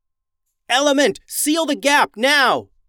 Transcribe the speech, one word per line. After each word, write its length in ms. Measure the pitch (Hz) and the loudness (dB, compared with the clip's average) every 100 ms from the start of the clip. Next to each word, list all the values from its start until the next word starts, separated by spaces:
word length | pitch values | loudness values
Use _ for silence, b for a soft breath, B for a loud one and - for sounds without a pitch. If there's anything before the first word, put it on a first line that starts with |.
| _ _ _ _ _ _ - | _ _ _ _ _ _ -4
"Element, 520 | 247 294 277 359 392 - | -2 0 2 0 -2 -10
seal 380 | - - 320 311 | -6 -2 -2 -2
the 100 | 220 | -2
gap 420 | 269 285 262 - | 0 0 0 -2
now!" 520 | 254 294 254 147 104 _ | 0 2 2 0 -6 _